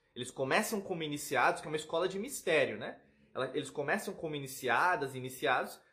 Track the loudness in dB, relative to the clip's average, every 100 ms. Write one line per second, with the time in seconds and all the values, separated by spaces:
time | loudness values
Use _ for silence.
0 | _ -10 -10 -4 2 2 2 -2 -4 -6
1 | -4 -4 -2 4 4 2 -2 -6 -2 0
2 | 0 -2 -6 -6 2 4 4 0 -8 -12
3 | _ _ _ -6 -4 -4 -6 -4 0 0
4 | -2 -6 -6 -6 -6 -4 2 4 6 4
5 | 0 -4 -8 -2 2 2 0 -8 _